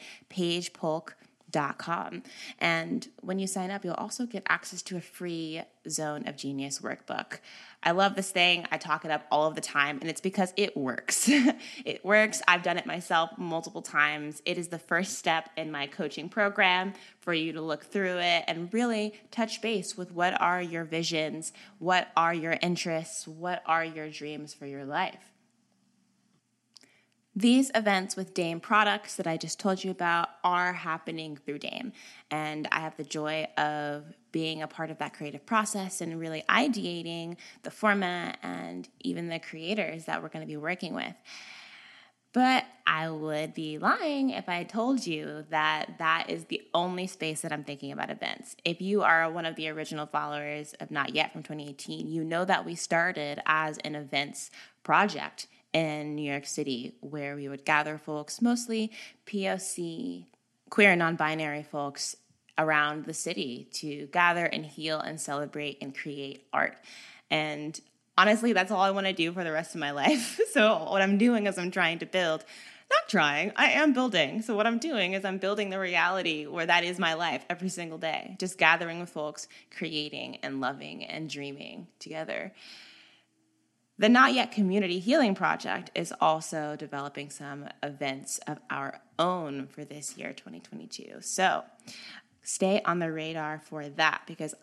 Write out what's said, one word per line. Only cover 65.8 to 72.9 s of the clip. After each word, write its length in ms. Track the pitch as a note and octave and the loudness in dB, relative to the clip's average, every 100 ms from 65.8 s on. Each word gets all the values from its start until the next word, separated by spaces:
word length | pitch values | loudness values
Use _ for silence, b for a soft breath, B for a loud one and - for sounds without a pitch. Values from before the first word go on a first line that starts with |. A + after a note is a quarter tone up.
and 160 | C#3+ C3+ | -10 -10
create 480 | D#3 C#3+ C#3 - _ | -8 -8 -10 -12 _
art. 240 | - - - B B B B B | -2 -2 -4 B B B B B
And 500 | D#3 D#3 D3 D3+ D#3 - _ _ - | -2 0 -4 -6 -10 -14 _ _ 6
honestly, 340 | G3 A3+ A#3 | 6 6 4
that's 180 | F#3+ F#3+ | 4 4
all 120 | F#3+ | 4
I 100 | G3 | 4
wanna 220 | G3 F#3+ | 4 0
do 180 | F3+ E3 | 0 0
for 140 | F3+ E3 | -2 -2
the 80 | |
rest 200 | D#3 F3 | -2 -4
of 60 | E3 | -4
my 120 | D3 | -4
<laughs> 120 | C#3+ | 2
life. 380 | C3+ C#4+ A#3 - A4+ | 4 4 2 0 2
So 360 | C#4+ G#3+ F3 D#3+ | 6 6 4 2
what 120 | G3 | 4
I'm 160 | G3 G3+ | 6 6
doing 300 | A#3+ A#3 G3+ | 6 6 2
is 100 | F3+ | 0
I'm 140 | F3+ | -2
trying 280 | F#3 E3 E3 | 2 2 0
to 60 | E3 | -2
build, 380 | F#3+ F3 D#3 - B B B | 2 2 0 -4 B B B
not 180 | B | B